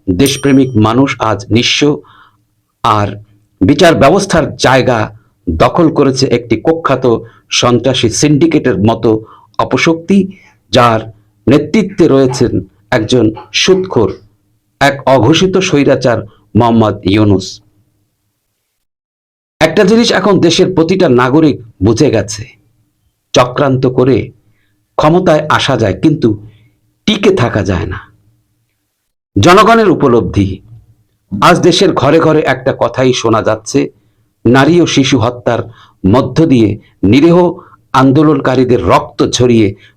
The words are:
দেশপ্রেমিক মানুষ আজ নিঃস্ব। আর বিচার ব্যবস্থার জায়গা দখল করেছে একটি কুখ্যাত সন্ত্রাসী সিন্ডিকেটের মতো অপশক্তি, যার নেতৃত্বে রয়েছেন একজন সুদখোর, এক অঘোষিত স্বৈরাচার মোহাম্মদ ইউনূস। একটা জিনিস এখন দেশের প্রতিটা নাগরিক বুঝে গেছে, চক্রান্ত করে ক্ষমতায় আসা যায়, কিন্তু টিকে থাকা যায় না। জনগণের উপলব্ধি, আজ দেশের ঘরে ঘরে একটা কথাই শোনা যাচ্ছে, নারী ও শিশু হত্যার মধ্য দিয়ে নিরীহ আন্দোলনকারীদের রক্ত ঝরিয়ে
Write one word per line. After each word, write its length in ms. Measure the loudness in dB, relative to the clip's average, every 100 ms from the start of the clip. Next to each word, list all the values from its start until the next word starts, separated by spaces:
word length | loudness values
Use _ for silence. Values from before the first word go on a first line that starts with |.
| -6
দেশপ্রেমিক 640 | -2 -2 -2 0 2 2 0
মানুষ 440 | 0 0 -2 -2
আজ 240 | -4 -4 -2
নিঃস্ব। 520 | -2 -2 -2 -2 -2 -8 -20 _ _ _ _ _ _
আর 240 | -2 0 -2 -6 -18 _ _ -4
বিচার 340 | 0 2 2 4
ব্যবস্থার 600 | 2 2 0 -2 -2 -2
জায়গা 600 | 0 0 0 -2 -4 -10 _ _ -6
দখল 440 | -2 0 2 0
করেছে 340 | 2 0 0 -2
একটি 340 | -2 -2 -4
কুখ্যাত 560 | -2 -2 -2 -2 0 -2 -4 _ -10
সন্ত্রাসী 600 | -4 0 0 0 -2 -2
সিন্ডিকেটের 680 | 0 0 2 2 0 -2 0 0
মতো 340 | 0 0 -2 -4 -20 _ -8
অপশক্তি, 680 | -4 -2 0 -2 0 0 -2 -6 _ _ _
যার 420 | 0 2 0 -6 -18 _ _ 0
নেতৃত্বে 600 | 0 0 -2 -2 0 2
রয়েছেন 540 | 2 0 0 -2 -4 -8 _ -6
একজন 400 | -4 -2 0 0 -4 -10
সুদখোর, 600 | -4 0 0 0 -2 -2 -4 _ _ _ _ _ -4
এক 220 | -4 -2 0
অঘোষিত 520 | 2 2 2 0 0
স্বৈরাচার 680 | 0 0 0 0 0 -4 -6 _ _ 0
মোহাম্মদ 440 | 2 2 0 -2
ইউনূস। 580 | -2 0 2 0 -2 -14 _ _ _ _ _ _ _ _ _ _ _ _ _ _ _ _ _ _ _ -4
একটা 240 | -2 2
জিনিস 280 | 2 4 2
এখন 280 | 0 0 2
দেশের 340 | 2 2 0 0
প্রতিটা 340 | 0 0 2
নাগরিক 520 | 2 2 2 2 -2 -10 -4
বুঝে 280 | -2 2 0
গেছে, 340 | 0 -4 -10 -16 _ _ _ _ _ _ _ _
চক্রান্ত 520 | -2 -2 -2 -2 0 -2
করে 460 | 0 0 0 -2 -14 _ _ _ _ _ -2
ক্ষমতায় 520 | 0 2 2 0 0
আসা 280 | -2 -2 -2
যায়, 240 | -2 -2
কিন্তু 460 | -2 -2 -2 -4 -10 -20 _ _ _ _ -6
টিকে 300 | -2 0 0
থাকা 280 | -2 -2
যায় 220 | -4 -4 -6
না। 220 | -10 -16 _ _ _ _ _ _ _ _ _ _ _ _ -2
জনগণের 500 | 2 4 4 2 2
উপলব্ধি, 720 | 0 2 0 0 -2 -4 -4 -16 -20 _ _ _ _ -12 -2
আজ 180 | 2 2
দেশের 340 | 2 2 0
ঘরে 260 | 0 0 2
ঘরে 200 | 2 0
একটা 360 | 0 -4 -4 -4
কথাই 340 | -4 -2 -2
শোনা 280 | 0 0 0
যাচ্ছে, 480 | 0 -4 -4 -4 -4 -8 _ _ _ _ 0
নারী 340 | 2 4 2
ও 40 | 2
শিশু 340 | 0 0 0
হত্যার 520 | -2 -4 -6 -6 -6 -14 -20 _ 0
মধ্য 380 | 0 0 0 2
দিয়ে 340 | 2 2 -2 _ _
নিরীহ 500 | 0 2 4 4 2 -2 -14 _ _
আন্দোলনকারীদের 920 | 0 2 4 2 0 -2 0 0 0 2
রক্ত 440 | 0 -2 -6 -4
ঝরিয়ে 460 | 0 2 2 0 -2 -16